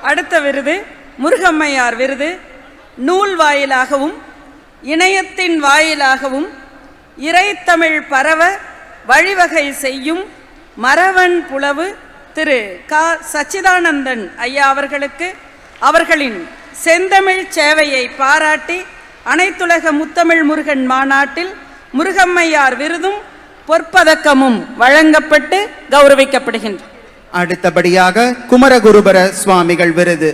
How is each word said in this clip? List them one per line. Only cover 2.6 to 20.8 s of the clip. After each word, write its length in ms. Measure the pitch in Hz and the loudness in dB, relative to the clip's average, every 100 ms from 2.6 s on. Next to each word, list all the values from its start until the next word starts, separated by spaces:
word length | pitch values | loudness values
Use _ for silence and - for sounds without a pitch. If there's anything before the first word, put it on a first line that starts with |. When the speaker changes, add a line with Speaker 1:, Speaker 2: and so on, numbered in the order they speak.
| - - - - 262 | -20 -20 -20 -8 -2
Speaker 1:
நூல் 260 | 370 403 359 | 0 -2 0
வாயிலாகவும் 720 | 302 285 277 262 254 277 285 403 - - - - _ _ 247 | 0 0 -2 -2 -2 -2 -4 -8 -20 -20 -20 -20 _ _ -6
இணையத்தின் 680 | 320 370 392 381 381 359 330 285 | -2 0 0 -4 -6 -4 0 2
வாயிலாகவும் 800 | 285 320 302 277 262 277 269 370 - - - - - _ - 202 | 2 2 0 0 0 -2 -6 -8 -12 -20 -20 -20 -20 _ -12 -2
இறைத்தமிழ் 680 | 349 403 403 - 339 330 311 - | 0 -2 -4 -2 0 0 -2 -2
பரவ 300 | 269 285 320 339 392 - - - - - | -2 0 2 0 -2 -12 -20 -20 -20 0
வழிவகை 560 | 269 359 392 339 320 285 269 | 2 2 0 0 0 -4 -6
செய்யும் 400 | 269 269 262 339 415 - - - - - 240 | -8 -6 -6 -6 -8 -18 -20 -20 -20 -6 0
மறவன் 520 | 302 370 370 359 349 285 | 2 2 2 2 0 -4
புலவு 380 | 269 285 285 359 427 - - - - | -6 -4 -4 -6 -10 -20 -20 -14 -6
திரு 240 | 311 254 208 180 - | -2 -2 -4 -14 -4
க 100 | 302 330 320 - | -2 0 -4 -6
சச்சிதானந்தன் 920 | 302 294 392 370 359 349 294 262 240 185 - 240 | -8 -6 -2 0 2 0 -2 -4 -8 -10 -10 -8
ஐயா 180 | 277 277 | 0 0
அவர்களுக்கு 540 | 269 277 285 277 - 349 - - - - - 269 | 0 -4 -6 -8 -8 -10 -10 -20 -20 -20 -4 0
அவர்களின் 500 | 320 330 320 277 202 165 - - - | 2 2 -2 -2 -6 -14 -18 -20 -8
செந்தமிழ் 600 | - 339 370 392 392 370 370 330 | -2 0 2 2 2 -2 -4 -2
சேவையை 460 | 294 311 294 262 247 - | 0 2 0 -2 -6 -2
பாராட்டி, 580 | 269 302 311 311 - 359 - - - - - | 0 2 2 -2 -4 -10 -10 -20 -20 -16 -4
அனைத்துலக 600 | 294 381 370 349 339 330 294 | -2 -2 -4 0 0 0 -2
முத்தமிழ் 420 | 311 349 339 330 302 | -4 -2 2 2 2
முருகன் 360 | 311 302 277 | -2 -2 -4